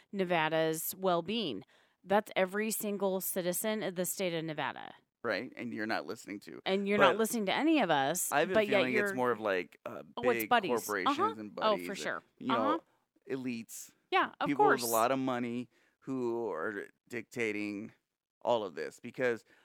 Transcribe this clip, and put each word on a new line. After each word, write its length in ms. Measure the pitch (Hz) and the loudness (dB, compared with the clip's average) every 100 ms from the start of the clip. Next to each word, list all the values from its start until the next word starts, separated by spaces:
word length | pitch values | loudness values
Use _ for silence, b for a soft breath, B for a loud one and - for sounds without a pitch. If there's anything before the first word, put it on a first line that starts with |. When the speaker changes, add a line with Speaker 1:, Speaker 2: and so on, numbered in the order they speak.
| B | B
Speaker 1:
Nevada's 840 | 196 180 170 156 160 160 160 - 196 | -2 2 4 4 4 2 0 -4 -2
well-being. 680 | 185 170 170 233 175 98 - b b b 175 | 2 2 0 -4 -4 -6 -10 b b b 2
That's 260 | 202 - - | 2 2 0
every 340 | 185 202 220 | 0 0 -2
single 480 | 208 214 202 196 185 | -2 -4 -2 0 0
citizen 640 | - 196 175 180 220 214 | -2 -2 0 0 0 -2
of 120 | 175 180 | -2 -2
the 100 | 175 | -4
state 280 | - 185 | -2 -2
of 120 | 165 160 | -2 -4
Nevada. 480 | 151 131 65 50 - _ _ | -4 -4 -6 -12 -16 _ _
Speaker 2:
Right, 280 | 117 95 120 - | -2 -2 -2 -8
and 160 | 120 | -8
you're 120 | 113 110 | -4 -2
not 200 | 95 76 | -2 -4
listening 320 | 113 - 101 | -10 -8 -12
to. 180 | - 62 - | -10 -8 -2
Speaker 1:
And 220 | 196 196 | 0 2
you're 100 | 202 | 6
not 160 | 190 | 6
Speaker 2:
But 40 | 202 | 6
Speaker 1:
listening 300 | 226 240 196 | 0 0 0
to 60 | |
any 280 | - 294 311 | 0 4 4
of 80 | 180 | 4
us, 400 | 147 135 170 - | 4 2 0 0
Speaker 2:
I 100 | 143 | 2
have 100 | 175 | 4
a 20 | |
Speaker 1:
but 140 | 202 208 | 2 2
yet 100 | 196 | 2
Speaker 2:
feeling 160 | 131 | 2
Speaker 1:
you're 140 | 127 101 | 2 0
Speaker 2:
it's 80 | 127 | 0
more 160 | 123 | 0
of, 80 | 110 | 0
like, 360 | 110 92 87 - - | 2 0 -2 -10 -12
uh, 180 | 92 73 - | -12 -12 -2
Speaker 1:
Oh, 140 | 247 | 0
it's 120 | 117 | 0
Speaker 2:
big 60 | - | 4
Speaker 1:
buddies. 200 | 240 208 | 2 2
Speaker 2:
corporations 500 | 233 208 202 90 285 | -2 0 0 0 2
Speaker 1:
Uh-huh. 140 | 427 440 | 0 -2
Speaker 2:
and 140 | 214 - | -10 -2
Speaker 1:
Oh, 140 | 220 | 0
Speaker 2:
buddies 140 | 190 175 | 0 -2
Speaker 1:
for 60 | |
Speaker 2:
and, 60 | 196 | -6
Speaker 1:
sure. 220 | 185 90 - _ | -6 -6 -10 _
Speaker 2:
you 80 | - | -2
know, 280 | 226 277 330 | 0 0 -2
Speaker 1:
Uh-huh. 600 | _ _ _ _ - 135 | _ _ _ _ -8 -8
Speaker 2:
elites. 540 | 127 117 110 - - _ - | -6 -8 -10 -14 -16 _ -2
Speaker 1:
Yeah, 200 | 370 294 - | 0 0 -2
of 80 | - | -2
Speaker 2:
People 160 | 147 415 | 4 6
Speaker 1:
course. 160 | 131 | 4
Speaker 2:
with 80 | 120 | 4
a 40 | |
lot 180 | 113 120 | 4 4
of 80 | 135 | 2
money 480 | 131 120 120 120 120 b b b | 0 -2 -2 -4 -8 b b b
who 480 | - 131 120 117 113 | -8 -4 -2 -2 -4
are 360 | 78 98 101 - _ _ | -4 -4 -6 -10 _ _
dictating 840 | 120 101 123 113 104 104 101 110 - _ _ _ _ | -12 -10 -4 -2 -2 -4 -6 -10 -18 _ _ _ _
all 220 | - 120 | 0 0
of 100 | 98 | 0
this, 260 | 76 71 - | -6 -10 -10
because 420 | - 123 127 113 _ b | -16 -2 -2 -2 _ b